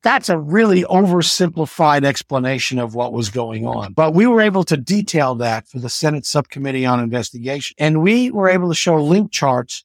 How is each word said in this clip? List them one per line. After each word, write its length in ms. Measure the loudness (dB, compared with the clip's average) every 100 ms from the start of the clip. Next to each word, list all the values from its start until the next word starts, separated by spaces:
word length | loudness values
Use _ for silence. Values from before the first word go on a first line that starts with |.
that's 260 | 0 0 0
a 100 | -2
really 460 | 2 2 4 4
oversimplified 1200 | 4 2 4 2 2 0 -2 0 -6 2 2 4
explanation 720 | 2 -2 -4 -2 -2 -4 -4 -4
of 160 | -4
what 180 | -4 -4
was 180 | -4 -4
going 360 | -4 -6 -6 -6
on. 280 | -6 -6
But 200 | -2 2
we 140 | 4 4
were 120 | 4
able 220 | 2 0
to 140 | 0 -2
detail 580 | 0 -2 0 0 0
that 320 | -2 -2 -4 -6
for 140 | -12
the 80 | -8
Senate 360 | -4 -2 -2
Subcommittee 640 | -2 -4 -4 -8 -6 -2 0
on 140 | 0
Investigation. 760 | 0 -4 -6 -10 -8 -8 -8 -2
And 200 | 0 2
we 300 | 2 2 0
were 180 | 0 2
able 200 | 2 0
to 80 | 0
show 260 | 2 2
link 300 | 4 2 2
charts 520 | 0 0 0 -4 -14